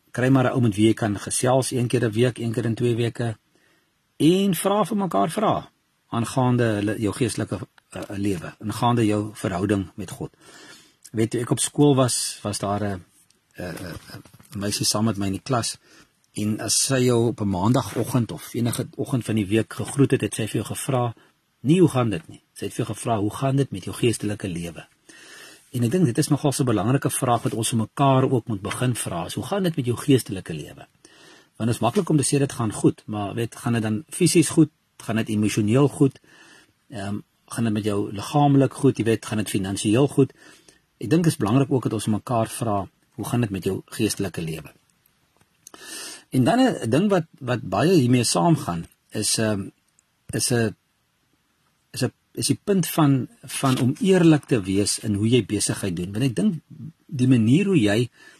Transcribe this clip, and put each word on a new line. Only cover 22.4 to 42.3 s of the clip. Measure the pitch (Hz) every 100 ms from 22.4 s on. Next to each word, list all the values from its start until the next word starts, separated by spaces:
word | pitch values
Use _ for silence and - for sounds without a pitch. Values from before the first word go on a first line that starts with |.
| _
Sy | -
het | 101
vir | -
jou | 117
gevra, | 107 123 110
"Hoe | 104
gaan | - 135 139
dit | 135
met | 98
jou | 95 -
geestelike | 123 104 104 104 98
lewe?" | 85 85 78 - _ - - - - - - _
En | 120
ek | 117
dink | 185
dit | 143 110
is | -
nogal | 143 147
so | -
'n | 123
belangrike | 107 107 135 135
vraag | - 123 117
wat | 120
ons | 110 110
vir | 113
mekaar | 107 - 139 131 131
ook | 127 -
moet | 95
begin | 98 - 127
vra, | 117 - 87 92
is, |
"Hoe | 107
gaan | 101 202
dit | 180 156
met |
jou | 120 113
geestelike | - 127 - 98 -
lewe?" | 78 - - - _ - _ - - _ -
Want | 113
dit | 113
is |
maklik | 113 208 175
om | 151
te |
sê | 127 143
dit | 139
gaan | - 110
goed, | - 156 - -
maar | 104 101
weet, | 113 117 -
gaan | 123
dit | 117
dan | 107 107 -
fisies | - 170 170 143
goed? | - 151 _ _ -
Gaan | - 110
dit | 113
emosioneel | 104 104 113 104 127 139
goed? | - 139 - _ - - - _ _ _
Ehm, | - 196 104 - _ -
gaan | -
dit | 113
met | 107
jou | 104 101 104
liggaamlik | 101 - 147 143 139 131
goed? | - 131 -
Jy |
weet, | 113 110 -
gaan | 107
dit | 98
finansiëel | 104 95 98 107 110 143
goed? | - 131 - - - _ _ _ -
Ek | 104
dink | 165
dit | 165
is | -
belangrik | 104 131 139
ook | 131
dat | 120
ons | 110 -
mekaar | 104 -